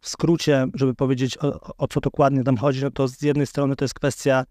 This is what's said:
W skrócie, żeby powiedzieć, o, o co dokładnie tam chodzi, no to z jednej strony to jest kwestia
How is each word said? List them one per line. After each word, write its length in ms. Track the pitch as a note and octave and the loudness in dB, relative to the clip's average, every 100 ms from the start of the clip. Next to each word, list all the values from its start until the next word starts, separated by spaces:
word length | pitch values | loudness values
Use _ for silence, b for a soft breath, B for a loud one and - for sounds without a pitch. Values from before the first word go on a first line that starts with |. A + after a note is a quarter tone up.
W 80 | - | -12
skrócie, 580 | - D#3 E3+ - C#3 B2+ | -2 2 2 2 2 2
żeby 200 | - C3 | 0 0
powiedzieć, 440 | B2 C3 C3 C3 - | 0 0 0 -2 -2
o, 380 | C#3+ - - - | -4 -4 -12 -8
o 120 | C#3+ | -4
co 120 | - | -2
dokładnie 440 | - - C#3 C3+ | -4 2 2 4
tam 120 | B2+ B2+ | 2 2
chodzi, 260 | C#3+ C3 | 0 0
no 80 | C3+ | -4
to 180 | B2 C3+ | -2 -4
z 140 | B2+ | 0
jednej 240 | D3 C#3+ C#3 | 0 0 0
strony 300 | - C#3 C3+ | 0 -2 0
to 80 | |
jest 100 | C3 | -4
kwestia 500 | - C#3+ - C#3+ C3 C3 | -2 -4 0 2 2 0